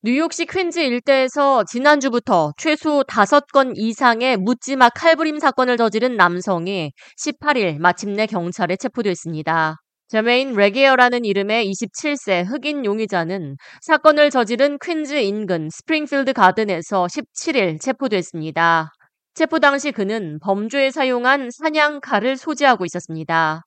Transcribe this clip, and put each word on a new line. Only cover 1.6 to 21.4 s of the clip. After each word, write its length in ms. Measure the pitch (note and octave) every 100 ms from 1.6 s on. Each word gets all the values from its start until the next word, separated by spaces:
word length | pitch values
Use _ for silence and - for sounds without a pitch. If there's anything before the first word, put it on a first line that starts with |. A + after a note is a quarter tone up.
지난주부터 880 | F#3+ A#3+ C#4 D4+ C4+ A#3+ A#3 F#3+ D3+ D3
최소 460 | D#4+ D4+ D#4 D4
다섯 420 | C4+ A#3 G3+ D4 C#4+
건 240 | C#4 C4
이상의 600 | G#3+ A3 A3+ B3+ A3+ B3 A#3+
묻지마 540 | F#3+ B3 - C4 B3
칼부림 500 | - E4 D#4+ D#4+ D4+
사건을 360 | D#4 B3+ B3+ B3
저지른 400 | A3+ G3+ B3 A#3
남성이 760 | F3 F3 F#3 F3+ E3+ G3 D3+ - - _
십팔 400 | - - D4 C4+
일 220 | F#3+ D3
마침내 460 | F3 F3 G3+ G3+ G#3+
경찰에 500 | G#3+ E3+ F3 F3 F#3+
체포됐습니다. 1000 | B3+ - G#3 F3 - D#3 D#3 E3 D#3 D#3+ _ _ _
제메인 480 | A3 A3+ B3 C4+
레게어라는 720 | A3 G3+ G#3 C4+ C4 B3 B3
이름의 420 | A3+ G3 G3+ A3 G#3+
이십칠 500 | G3 G#3 - D4+ C#4+
세 260 | - F#3
흑인 420 | F3+ C#4 C#4 D4
용의자는 720 | A#3+ G#3 A3 F#3 E3 F#3+ D3+ C#3 - -
사건을 480 | - D4+ D4+ D4 D4
저지른 480 | C4+ A3 A#3 C#4+ C#4+
퀸즈 340 | - E4 D4+
인근 540 | D4 G3+ G#3 G#3 F3 D#3
스프링필드 640 | - - D#4 D4+ C#4 C4+
가든에서 760 | B3+ F#3 F#3+ G#3+ E3+ E3 G3+ F3
십칠 480 | C#4+ A#3+ - - C#4
일 240 | F#3+ D#3
체포됐습니다. 1120 | - C4 C4+ G3+ F3+ E3+ D#3 D#3+ E3 E3 D#3 _ _ _ _
체포 240 | - D#4+ D#4+
당시 320 | C#4+ C#4 C#4+
그는 480 | B3+ G3 A3+ F3+ D3+
범죄에 520 | G3 G3 G#3+ C#4 C4+
사용한 560 | C4+ C4 B3 B3 C#4